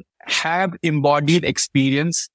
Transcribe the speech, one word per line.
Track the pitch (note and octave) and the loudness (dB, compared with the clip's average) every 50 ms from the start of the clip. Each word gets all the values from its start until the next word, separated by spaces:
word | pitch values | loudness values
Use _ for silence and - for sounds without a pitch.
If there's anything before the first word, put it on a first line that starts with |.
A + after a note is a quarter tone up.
| - _ _ _ - | -4 _ _ _ -10
have | - - - - D#3+ E3 F3+ F#3+ F#3+ E3+ - | -6 -6 -4 -2 -2 0 0 -2 -2 -4 -4
embodied | - E3 D#3 D3 C#3 C#3+ C#3+ D3 D3 C#3+ E3 F3 - | -2 -2 0 2 2 2 2 2 2 2 2 2 2
experience | - B2+ - - - _ C#3 C3+ C3+ C3+ C#3+ D3+ E3+ E3 - - - | 0 -2 -4 -6 0 _ 2 2 2 2 0 0 -2 -4 -4 -6 -8